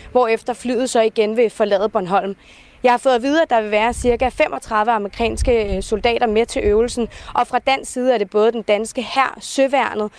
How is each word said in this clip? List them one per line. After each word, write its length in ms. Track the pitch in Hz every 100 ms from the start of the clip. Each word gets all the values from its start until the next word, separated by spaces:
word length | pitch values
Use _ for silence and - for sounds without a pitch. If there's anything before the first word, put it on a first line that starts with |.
| -
hvorefter 400 | 254 233 226 -
flyet 380 | 233 233 240 254
så 100 | 240
igen 360 | 220 220 208 220
vil 140 | 226
forlade 380 | - 208 202 214
Bornholm. 480 | 220 180 196 196 196 - - - -
Jeg 100 | 247
har 60 | 240
fået 160 | 269
at 80 | 247
vide, 200 | 262 302
at 80 | 311
der 100 | 233
vil 100 | 214
være 220 | 208 226
cirka 360 | 240 247 240 254
femogtredive 640 | - 302 269 - 214 214
amerikanske, 840 | 226 202 - 226 220 - 233 208 277
øh, 60 |
soldater 440 | - 214 240 233 240
med 200 | 214 233
til 160 | 269
øvelsen, 460 | 208 208 233 247 220 - -
og 120 | - 247
fra 120 | 247
dansk 340 | 269 269 262
side 220 | 254 254
er 40 | 240
det 120 | 202
både 220 | 214 220
den 100 | 226
danske 400 | 214 208 226 -
hær, 360 | 220 269 262 -
søværnet, 680 | - - 269 269 220 208 208